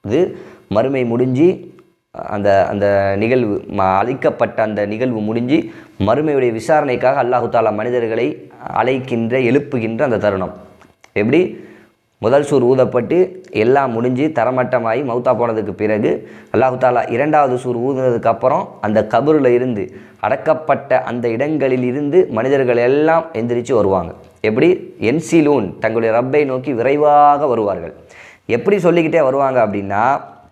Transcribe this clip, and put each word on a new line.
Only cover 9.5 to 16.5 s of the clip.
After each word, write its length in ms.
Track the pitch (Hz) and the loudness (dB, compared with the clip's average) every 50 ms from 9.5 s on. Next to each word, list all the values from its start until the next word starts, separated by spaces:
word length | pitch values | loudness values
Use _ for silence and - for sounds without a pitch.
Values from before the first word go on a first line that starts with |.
| 123 143 139 - 131 123 110 110 113 113 | 2 2 0 -2 -6 -4 -4 -4 -2 -2
அந்த 160 | 147 135 113 | -2 0 0
தருணம். 360 | 101 98 104 98 95 92 87 87 - - - - _ - _ _ _ _ _ _ | 0 0 0 0 -2 -4 -6 -8 -16 -20 -20 -20 _ -20 _ _ _ _ _ _
எப்படி? 560 | 98 107 117 135 170 185 - - - - - - - - _ _ _ _ _ _ | -2 0 2 4 2 2 0 -4 -12 -18 -20 -20 -20 -20 _ _ _ _ _ _
முதல் 260 | _ 107 110 131 143 147 | _ 0 2 2 2 2
சூர் 200 | 143 147 135 120 | 2 0 2 4
ஊதப்பட்டு 640 | 120 135 135 123 107 - 123 113 98 - 175 185 - - - - - | 4 4 2 2 0 0 -2 -2 0 2 2 0 0 -2 -16 -18 -8
எல்லாம் 400 | - 107 107 120 135 139 139 127 | -2 0 2 4 4 2 2 0
முடிஞ்சு 400 | 113 113 120 127 127 123 147 147 - | -2 -2 -2 -2 0 0 -2 -2 0
தரமட்டமாகி 680 | 120 113 127 127 127 127 123 131 123 113 113 113 131 147 | 0 0 0 0 -2 -2 0 -2 -2 0 0 -2 -2 -2
மௌத்தா 320 | 127 117 123 - 131 123 | -2 -4 -2 0 0 0
போனதுக்கு 360 | 107 120 117 110 110 101 104 | 2 0 -2 -2 -2 -4 -6
பிறகு, 600 | 87 - 104 107 107 104 117 156 - - - - - - - - | -6 -4 -2 -2 0 0 0 -2 -2 -4 -6 -16 -20 -20 -12 -4